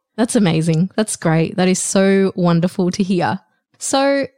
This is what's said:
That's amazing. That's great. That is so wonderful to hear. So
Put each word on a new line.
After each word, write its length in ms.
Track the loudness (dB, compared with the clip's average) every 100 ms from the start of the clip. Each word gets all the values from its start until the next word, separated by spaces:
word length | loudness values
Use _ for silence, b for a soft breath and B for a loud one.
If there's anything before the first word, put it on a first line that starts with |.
| _ -4
That's 200 | 0 2
amazing. 540 | 2 2 0 0 0 -2
That's 200 | -4 -2
great. 420 | 0 0 0 0
That 100 | 0
is 100 | 0
so 540 | 0 0 2 2 0 0
wonderful 540 | 2 2 0 -2 -2
to 140 | -2
hear. 360 | -2 0 -2 -4 _ _ _ -12
So 480 | -4 0 0 0 -4